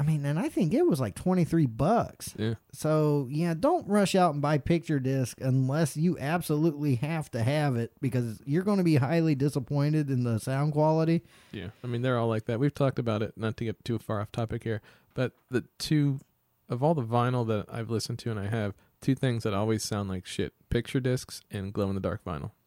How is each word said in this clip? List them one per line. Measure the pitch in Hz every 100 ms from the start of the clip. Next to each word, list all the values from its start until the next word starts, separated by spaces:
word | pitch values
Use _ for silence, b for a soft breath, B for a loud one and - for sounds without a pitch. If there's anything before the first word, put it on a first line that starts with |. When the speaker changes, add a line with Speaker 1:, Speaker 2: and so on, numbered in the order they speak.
Speaker 1:
I |
mean, | 147 156 143
and | 151
I | 285
think | 330 175
it | 220 359
was, | 160
like, | 117 -
twenty-three | - 185 160 165 143
bucks. | 110 143 226 - - - -
Speaker 2:
Yeah. | 110 113 _
Speaker 1:
So, | - 156 156 151 147 131
yeah, | 147 175
don't | 160 262 349 220
rush | 208 196 190
out | 180
and | 147
buy | 143 156
picture | - 170 160 151
disc | 131 135 123 -
unless | 131 131 131 143 160 -
you | 170 160
absolutely | 135 175 - 151 165 147 147 123
have | 147 165 147
to | 117
have | 113 151 147 120
it | 117 -
because | 135 127 120 107 -
you're | 151
gonna | 190 202
be | 175 151
highly | 131 170 160 143
disappointed | 143 139 120 143 147 156 143
in | 131
the | 120 113
sound | - 135 147
quality. | 147 151 160 160 165 b b b
Speaker 2:
Yeah, | 107 92 -
I | 123
mean, | 120
they're | 127 120
all | 117
like | 110 -
that. | 113
We've | 143
talked | - 139 123
about | 117 107
it, | 110 -
not | 110 101
to | 113
get | 101 -
too | 113
far | - 107
off | 107
topic | - 113 117
here, | 117 104 b b b -
but | 127 - _
the | 123 - -
two, | - 156 143 135 - _ _ _ -
of | 120
all | 143
the | 165
vinyl | 113 120 120 127 113
that | 107 -
I've | - 110
listened | 113 - 120
to | -
and | 107
I | 101
have, | 117 104 - b _
two | - 131
things | 135 117
that | 113
always | 101 110 110
sound | - 107 101
like | 92 -
shit: | - 87 - _
picture | 120 113 139
discs | 127 127 - - -
and | 104 98
glow-in-the-dark | 107 98 98 95 92 -
vinyl. | 78 104 -